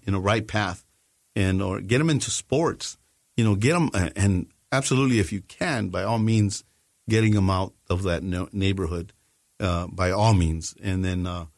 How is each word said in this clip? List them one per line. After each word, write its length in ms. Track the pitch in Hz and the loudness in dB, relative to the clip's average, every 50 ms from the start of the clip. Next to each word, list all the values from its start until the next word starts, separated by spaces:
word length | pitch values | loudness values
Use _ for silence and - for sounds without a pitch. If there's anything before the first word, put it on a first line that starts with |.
| - | -4
in 80 | 101 98 | -4 -2
a 60 | 95 | 0
right 280 | 92 101 113 110 107 | 0 0 0 0 -2
path, 380 | - - 107 104 92 85 - - _ _ _ _ _ _ _ _ _ - | -4 -2 -2 -2 -2 -6 -8 -14 _ _ _ _ _ _ _ _ _ -2
and, 260 | 104 95 95 92 95 | 0 0 2 2 0
or 200 | 98 92 95 101 | 0 -2 -4 -4
get 180 | - 101 120 131 | -2 0 0 2
'em 100 | 160 165 | 2 2
into 220 | 151 127 - - | 0 0 -2 -4
sports, 640 | - - - - 127 151 170 135 - - - - - - _ _ _ _ _ _ _ | -6 -6 -4 -2 0 0 0 0 -2 -4 -10 -14 -14 -16 _ _ _ _ _ _ _
you 80 | 120 113 | 0 2
know, 120 | 107 101 | 2 2
get 200 | 95 113 139 170 | 2 2 2 2
'em, 140 | 175 160 - - 101 90 - - | 2 0 0 0 0 -2 -2 0
and 320 | 101 101 101 95 87 - - _ _ _ - | 0 2 2 2 2 -2 -4 _ _ _ -4
absolutely, 480 | 131 135 135 - 131 131 139 131 123 107 | -2 -2 0 0 2 2 2 2 2 2
if 140 | 92 - 107 | 0 0 -4
you 80 | 95 | -8
can, 480 | - - - - 175 175 139 117 101 92 | -10 -10 -8 -6 -4 -2 -2 -2 -4 -4
by 140 | 92 92 95 | -4 -4 -2
all 160 | 107 117 110 | -2 0 0
means, 440 | 110 110 113 110 104 98 95 - - _ _ _ _ _ _ _ _ - | 2 2 4 4 2 2 0 -4 -10 _ _ _ _ _ _ _ _ 0
getting 260 | 110 110 110 107 104 | 2 4 4 4 4
'em 140 | 101 95 95 | 4 4 4
out 240 | 95 92 95 92 - _ _ - | 2 0 -2 -4 -8 _ _ -4
of 140 | 92 90 98 | -2 -2 0
that 200 | 92 85 82 92 | 0 -2 -2 -2
no-, 260 | 95 90 90 92 - - | -4 -4 -4 -6 -6 -4
neighborhood, 580 | 101 95 98 95 95 92 80 87 87 85 - _ _ _ _ _ _ _ _ _ - | -2 0 0 0 0 -2 -4 -4 -6 -8 -10 _ _ _ _ _ _ _ _ _ -4
uh, 280 | 104 90 87 87 90 | -2 -2 -2 -2 -4
by 240 | 87 90 92 92 90 | -6 -4 -2 -2 0
all 220 | 92 101 107 113 104 | 2 2 4 4 4
means, 400 | 92 85 80 80 82 80 - - - | 4 4 2 0 -4 -8 -12 -12 -8
and 220 | - 101 92 92 92 | -6 -4 -2 -2 -2
then, 240 | 92 90 90 90 | -2 -2 -2 -4
uh, 180 | 90 90 87 85 80 _ | -6 -8 -10 -12 -14 _